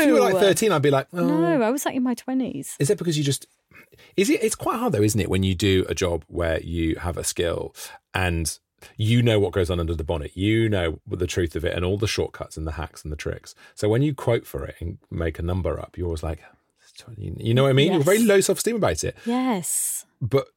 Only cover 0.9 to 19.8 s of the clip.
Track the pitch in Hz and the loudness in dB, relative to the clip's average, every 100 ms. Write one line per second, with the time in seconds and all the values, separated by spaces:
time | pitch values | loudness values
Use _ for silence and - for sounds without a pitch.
0.9 | 135 - 175 170 311 339 302 220 277 320 | 2 0 -2 0 2 2 2 0 0 -2
1.9 | 262 254 226 - 262 226 139 - - 143 | -2 -2 -4 -4 -4 -4 -6 -10 -4 -2
2.9 | 190 175 151 139 131 - _ _ - - | 0 0 0 0 -2 -6 _ _ -20 -20
3.9 | - - - 202 330 220 - 320 240 247 | -20 -8 -2 2 2 0 -2 -4 -2 0
4.9 | 110 107 107 85 92 95 90 101 95 87 | 2 2 2 0 2 0 2 2 2 2
5.9 | 82 90 85 - 85 82 80 - 85 82 | -2 -2 -2 -6 -4 -2 -2 -4 -2 -2
6.9 | - 87 80 - - 85 82 82 - - | -2 -4 -6 -6 -2 -2 -2 -8 -14 -20
7.9 | - _ 92 90 85 78 - _ _ - | -20 _ -2 0 0 -4 -8 _ _ -14
8.9 | - 110 120 117 107 95 98 87 87 82 | -4 2 4 4 4 2 0 0 0 -2
9.9 | 80 78 82 78 90 101 113 113 98 85 | -4 -4 -4 -6 -4 0 2 2 0 -2
10.9 | 78 - 92 87 98 85 80 85 87 90 | -4 -8 -6 -4 -2 -2 -2 -4 -2 -2
11.9 | 101 104 - - - - 80 80 78 82 | -2 -2 -2 -4 -6 -12 -10 -8 -8 -10
12.9 | - 76 76 85 82 - - - - 104 | -10 -12 -8 -8 -10 -12 -20 -18 -4 0
13.9 | 117 151 135 - 117 - 69 78 - 85 | 2 2 0 0 0 -2 -10 -10 -10 -10
14.9 | - - 87 82 - 85 92 85 73 - | -10 -10 -4 -4 -2 -2 -2 -2 -4 -8
15.9 | - 87 82 80 80 - _ _ _ _ | -8 -6 -4 -6 -8 -12 _ _ _ _
16.9 | - - 104 95 - 113 123 135 135 151 | -20 -20 -12 -10 -4 2 4 6 4 4
17.9 | 165 147 214 226 196 185 175 220 233 120 | 4 4 4 6 6 4 2 0 0 0
18.9 | 92 - - 233 247 254 196 - - | 0 -4 -6 -4 -2 0 -2 -2 -4